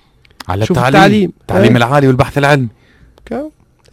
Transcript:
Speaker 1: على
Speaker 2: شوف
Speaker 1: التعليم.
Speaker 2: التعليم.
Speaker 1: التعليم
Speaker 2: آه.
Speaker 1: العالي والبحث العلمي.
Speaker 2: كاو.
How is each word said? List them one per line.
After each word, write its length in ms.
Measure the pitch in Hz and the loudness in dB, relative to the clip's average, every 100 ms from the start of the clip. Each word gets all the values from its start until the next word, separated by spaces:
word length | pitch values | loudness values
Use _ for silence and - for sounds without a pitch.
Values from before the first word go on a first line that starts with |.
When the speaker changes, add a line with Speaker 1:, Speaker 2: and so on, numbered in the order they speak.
| _ _ _ - - | _ _ _ -18 -8
Speaker 1:
على 180 | 95 110 | -6 -4
Speaker 2:
شوف 120 | 175 | -2
Speaker 1:
التعليم. 180 | 123 190 | 0 2
Speaker 2:
التعليم. 360 | 196 214 180 - | 2 2 -2 -6
Speaker 1:
التعليم 320 | - 185 117 | -6 0 2
Speaker 2:
آه. 40 | 120 | 2
Speaker 1:
العالي 300 | 120 147 135 | 2 2 2
والبحث 320 | 127 135 147 | 0 -2 -2
العلمي. 300 | 139 147 120 - _ _ _ _ - | 0 0 -2 -10 _ _ _ _ -12
Speaker 2:
كاو. 260 | - 311 - _ _ _ | -12 -12 -16 _ _ _